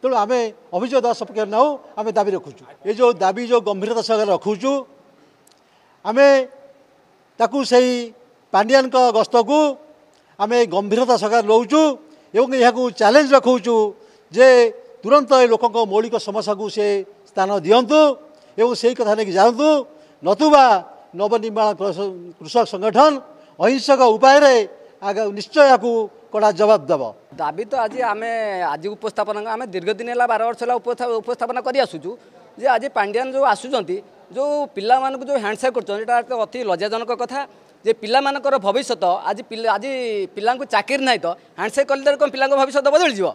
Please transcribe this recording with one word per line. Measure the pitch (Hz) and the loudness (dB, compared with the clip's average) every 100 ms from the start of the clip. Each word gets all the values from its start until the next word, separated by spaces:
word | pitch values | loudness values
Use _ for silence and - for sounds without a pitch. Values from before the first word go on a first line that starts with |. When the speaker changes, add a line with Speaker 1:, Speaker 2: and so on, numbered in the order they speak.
Speaker 1:
ତେଣୁ | 254 | 0
ଆମେ | 247 208 247 226 214 _ | 0 0 -2 -4 -8 _
ଅଭିଯୋଗ | 180 233 262 | -6 -2 -2
ଦେବା | 233 226 | -2 -4
ସପକ୍ଷରେ | 220 220 208 | -6 -6 -4
ନାହୁଁ, | 214 294 277 - - | 0 0 0 -12 -10
ଆମେ | 220 | -4
ଦାବି | 208 208 | -2 -2
ରଖୁଛୁ। | 185 151 123 131 147 | -4 -10 -20 -20 -16
ଏ | 190 | -8
ଯେଉଁ | 214 247 196 | 0 2 2
ଦାବି, | 185 190 240 | -2 -2 -2
ଯେଉଁ | 240 | -2
ଗମ୍ଭୀରତା | 208 196 190 226 | 0 -6 -4 -4
ସହକାରେ | 214 220 214 | -2 -2 0
ରଖୁଛୁ, | 180 202 208 254 277 254 _ _ _ _ _ _ _ _ _ _ _ | -2 -2 -4 -2 -4 -6 _ _ _ _ _ _ _ _ _ _ _
ଆମେ | 190 226 277 277 254 - - _ _ _ _ _ _ _ | -6 4 6 6 0 -10 -20 _ _ _ _ _ _ _
ତାକୁ | 226 269 254 | -2 -2 2
ସେଇ | 247 254 247 233 - _ _ _ | 4 4 -2 -6 -16 _ _ _
ପାଣ୍ଡିଆନଙ୍କ | 190 214 269 262 254 247 | -2 4 2 2 2 2
ଗସ୍ତକୁ | 220 320 247 220 294 302 262 - _ _ _ _ _ | 2 2 0 2 2 2 -2 -16 _ _ _ _ _
ଆମେ | 208 240 233 | -2 0 0
ଗମ୍ଭୀରତା | 175 202 220 247 240 | -2 -2 -2 2 0
ସହକାରେ | 208 233 208 | 2 0 2
ନେଉଛୁ | 226 240 302 311 269 - _ _ | 2 2 2 2 0 -12 _ _
ଏବଂ | 208 254 | 0 0
ଏହାକୁ | 262 240 233 254 | 4 2 2 -4
ଚ୍ୟାଲେଞ୍ଜ | 185 208 254 285 | 0 4 4 6
ରଖୁଛୁ | 269 240 254 190 226 214 196 _ _ _ | 4 4 0 2 0 0 -4 _ _ _
ଯେ | 180 262 254 233 214 - - | 4 6 8 4 -2 -20 -14
ତୁରନ୍ତ | 202 285 262 269 | 0 0 4 4
ଏ | 240 | 4
ଲୋକଙ୍କ | 220 240 220 | 2 0 -2
ମୌଳିକ | 220 196 233 226 | -2 -2 -2 -4
ସମସ୍ୟାକୁ | 214 202 196 202 208 | -6 -8 -6 -6 -6
ସେ | 214 208 202 190 _ _ | -4 -2 -2 -6 _ _
ସ୍ଥାନ | - 190 202 | -4 -2 -2
ଦିଅନ୍ତୁ | 160 226 240 302 302 254 - _ _ - | 2 2 4 4 4 2 -10 _ _ -2
ଏବଂ | 233 240 | -2 2
ସେଇ | 240 | -2
କଥା | 254 220 | 0 -2
ନେଇକି | 214 214 | 0 0
ଯାଆନ୍ତୁ, | 185 214 233 302 302 240 - _ _ | 4 4 4 2 2 -2 -16 _ _
ନତୁବା | 160 196 302 294 262 202 165 - _ | -2 2 4 6 6 4 0 -20 _
ନବନିର୍ମାଣ | 175 202 226 220 214 214 | -6 -2 -2 -4 -2 -2
କୃଷ-, | 185 196 170 202 185 175 165 | 0 -6 -4 -8 -8 -18 -20
କୃଷକ | 156 240 | -4 -2
ସଂଗଠନ | 220 196 214 202 302 285 - - _ _ | -2 -2 -2 4 4 4 -10 -20 _ _
ଅହିଂସକ | 185 262 254 269 247 | -2 0 2 4 4
ଉପାୟରେ | 220 262 277 294 247 202 - - _ | 4 6 6 6 4 0 -8 -20 _
ଆଗ | 196 202 214 | -8 -4 -4
ନିଶ୍ଚୟ | 202 - 311 277 | -6 -6 2 4
ୟାକୁ | 247 233 233 214 - _ | 4 2 -2 -4 -10 _
କଡ଼ା | 214 214 | 0 0
ଜବାବ | 175 208 214 139 | 2 2 2 2
ଦେବ। | 156 120 101 _ - | -4 -4 -12 _ -10
Speaker 2:
ଦାବି | 151 165 | -8 -8
ତ | 220 262 | -8 -4
ଆଜି | 220 254 | -4 -4
ଆମେ, | 240 208 226 226 214 190 | -4 -4 -6 -6 -6 -4
ଆଜି | 170 147 175 | -6 -6 -8
ଉପସ୍ଥାପନ, | 208 220 - 208 208 | -8 -10 -6 -6 -6
ଆମେ | 214 220 247 | -8 -8 -8
ଦୀର୍ଘ | 180 170 | -8 -8
ଦିନ | 208 240 | -8 -6
ହେଲା, | 240 247 | -2 0
ବାର | 214 | 0
ବର୍ଷ | 226 233 | -4 -6
ହେଲା | 240 247 | -6 -6
ଉପସ୍ଥା-, | 240 240 247 226 | -6 -8 -6 -6
ଉପସ୍ଥାପନ | 214 240 233 247 | -6 -8 -6 -6
କରି | 247 262 | -4 -2
ଆସୁଛୁ | 254 165 156 240 _ _ - - | -2 -4 -14 -16 _ _ -20 -6
ଯେ | 247 | 0
ଆଜି | 240 269 | 0 -2
ପାଣ୍ଡିଆନ | 262 202 214 262 | -4 -2 -2 -4
ଯେଉଁ | 262 | 0
ଆସୁଛନ୍ତି, | 269 202 247 269 170 190 - _ _ | 0 0 -2 -6 -4 -8 -10 _ _
ଯେଉଁ | 185 285 294 285 | -6 -4 -4 -6
ପିଲାମାନଙ୍କୁ | - 202 262 269 262 247 | -8 -2 0 0 -8 -6
ଯେଉଁ | 277 | -4
ହ୍ୟାଣ୍ଡସେକ୍ | 208 214 262 | -4 -4 -4
କରୁଛନ୍ତି, | 247 202 202 | -4 -6 -8
ଏଇଟା | 220 240 | -2 -4
ତ | 240 247 | -2 -6
ଅତି | 214 247 | -6 -6
ଲଜ୍ଜାଜନକ | 233 175 208 226 226 | -4 -4 -4 -6 -6
କଥା | 240 247 262 269 _ _ _ | -6 -6 -8 -12 _ _ _
ଯେ | 208 | -4
ପିଲାମାନଙ୍କର | 220 - 247 277 277 277 269 | -4 0 0 0 -2 -2 -2
ଭବିଷ୍ୟତ, | 196 214 277 226 180 180 | 0 -2 -4 -4 -2 -2
ଆଜି | - 202 | -4 -8
ପିଲା, | 247 220 226 | -10 -8 -2
ଆଜି | 208 254 262 247 214 185 | -2 -4 -8 -6 -6 -8
ପିଲାଙ୍କୁ | - 214 254 | -4 -4 -4
ଚାକିରି | 269 214 202 269 | -2 -4 -2 -4
ନାହିଁ | 262 220 | -2 -2
ତ | 165 175 _ | -4 -10 _
ହ୍ୟାଣ୍ଡସେକ୍ | - 202 247 277 | -10 -8 -4 -2
କଲେ | 277 269 285 | 0 0 0
କ'ଣ | 285 | -2
ପିଲାଙ୍କ | 262 269 277 | -2 -2 0
ଭବିଷ୍ୟତ | 269 277 277 | 0 0 2
ବଦଳିଯିବ? | 302 349 214 180 | 2 2 0 -4